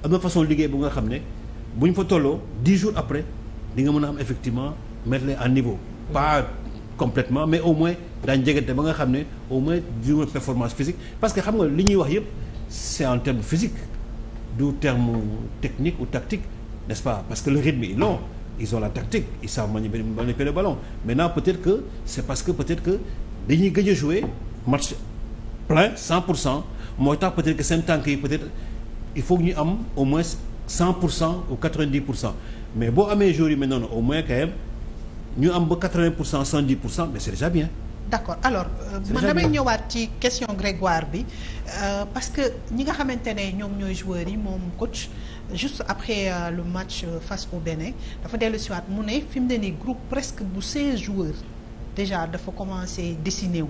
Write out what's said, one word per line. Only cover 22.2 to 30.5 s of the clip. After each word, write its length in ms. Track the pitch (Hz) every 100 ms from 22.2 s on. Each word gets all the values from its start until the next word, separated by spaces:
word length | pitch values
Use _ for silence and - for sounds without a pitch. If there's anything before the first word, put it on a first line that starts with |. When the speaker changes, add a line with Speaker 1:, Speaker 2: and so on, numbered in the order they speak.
| 120
Speaker 1:
parce 160 | 135
que, 80 | -
peut-être 320 | 175 143 165
que 160 | - 196 - - - - -
dañuy 240 | 151 190
gëj 180 | 190 202
a 40 |
jouer 320 | 180 143 180 - - - - 123
match 280 | 139 - - - - - - - - -
plein, 280 | 156 202 220
cent 260 | - 170
pour 140 | 180 165
cent, 300 | 147 135 - - - -
moo 180 | 139 151
tax 180 | 185 175
peut-être 200 | 156 156
que 80 |
seen 180 | 147 165
tànk 220 | 165 156 -
yi, 100 | 139
peut-être, 300 | 143 151 156 - - - - - - -
il 60 |
faut 140 | 127 180
que 60 |
ñu 100 | 170 -
am 220 | 151 202 226 -
au 80 |
moins 200 | 135 151 170 - -